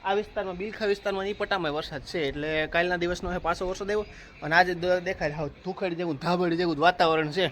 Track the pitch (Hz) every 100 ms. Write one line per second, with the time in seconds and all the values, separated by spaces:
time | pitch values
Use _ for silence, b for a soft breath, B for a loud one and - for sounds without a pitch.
0 | 185 202 208 - 190 180 208 - 214 202
1 | 208 196 196 208 202 196 160 147 156 147
2 | - 180 143 143 151 156 156 170 180 180
3 | 175 175 185 180 160 175 180 185 196 214
4 | 208 B B - 147 165 180 175 180 180
5 | 175 185 156 151 147 - 185 185 190 170
6 | 175 139 165 180 180 165 175 147 165 180
7 | 170 160 151 160 175